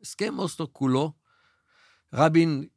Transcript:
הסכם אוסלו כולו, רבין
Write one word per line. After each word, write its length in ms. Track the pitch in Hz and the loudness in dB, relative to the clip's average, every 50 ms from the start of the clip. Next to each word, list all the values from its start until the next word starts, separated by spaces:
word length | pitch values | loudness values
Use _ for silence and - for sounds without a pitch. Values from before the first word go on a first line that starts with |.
| _ | _
הסכם 360 | - - - 202 220 294 254 | -16 -8 -6 -6 -6 -4 -4
אוסלו 340 | 196 175 - - 165 143 _ | -6 -6 -6 -8 -10 -10 _
כולו, 400 | - 139 131 127 131 147 160 151 _ _ _ _ _ _ _ _ _ _ _ _ _ _ _ _ _ _ _ - | -4 -2 0 2 0 0 -2 -6 _ _ _ _ _ _ _ _ _ _ _ _ _ _ _ _ _ _ _ 0
רבין 520 | 123 147 165 156 165 165 165 151 135 147 - _ | 2 2 4 6 4 4 4 0 -2 -6 -10 _